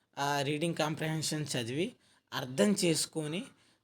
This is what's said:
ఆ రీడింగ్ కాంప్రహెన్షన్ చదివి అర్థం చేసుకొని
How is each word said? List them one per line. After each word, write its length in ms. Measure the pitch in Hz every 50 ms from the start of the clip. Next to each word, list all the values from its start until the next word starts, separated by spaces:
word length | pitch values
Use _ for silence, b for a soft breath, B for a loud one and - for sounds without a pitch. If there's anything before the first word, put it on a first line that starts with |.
| _ _ - 139
ఆ 220 | 139 143 143 143
రీడింగ్ 340 | 135 139 151 147 170 170 156
కాంప్రహెన్షన్ 720 | - 156 151 160 147 156 156 160 156 143 - 156 151 151 143 -
చదివి 340 | 127 117 110 127 151 185 247 - b b b b b b b -
అర్థం 420 | 131 139 127 131 160 202 208 196 - 185
చేసుకొని 580 | 170 156 - - - - 160 151 147 160 196 269 - b b b b b b